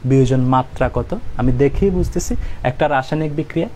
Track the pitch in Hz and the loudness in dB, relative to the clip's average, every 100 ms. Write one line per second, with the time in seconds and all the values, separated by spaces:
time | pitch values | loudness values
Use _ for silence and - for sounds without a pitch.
0 | 127 135 127 131 127 131 - - 127 123 | 4 4 4 4 4 2 0 -2 -2 -2
1 | 117 220 - - 127 123 139 - 196 180 | -4 -4 -4 0 0 4 2 2 2 2
2 | 175 175 - 240 - - 127 135 156 135 | 0 -2 -2 -2 -2 -2 -4 0 0 0
3 | 131 156 156 147 151 165 233 | -2 -4 -2 -4 -4 -4 -6